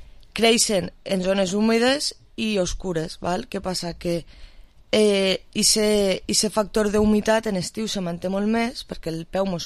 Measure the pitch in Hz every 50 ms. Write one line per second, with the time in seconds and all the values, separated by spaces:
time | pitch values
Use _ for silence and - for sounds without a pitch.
0 | - - - - - - - - 220 226 240 220 - - 214 180 170 185 - -
1 | - - 190 185 180 185 196 196 190 180 190 208 214 226 226 233 233 254 269 302
2 | - - - - - - - - 220 220 214 190 180 175 - - - 190 170 160
3 | 156 165 - - - 175 180 185 - - - 196 190 190 180 - - 170 165 -
4 | - 175 170 165 - - - - - - - - - - _ - - - - 214
5 | 214 208 202 196 196 190 185 - - - - 208 202 - - 220 208 214 214 208
6 | 202 190 180 - - - 202 - - 208 - 220 208 180 - 220 208 208 196 214
7 | 214 214 214 208 - 220 220 226 220 220 196 180 165 - - 220 220 202 - 202
8 | 180 170 175 170 180 185 190 196 202 214 226 233 233 233 - - - - 180 -
9 | - 160 160 165 170 - - 185 196 196 175 160 -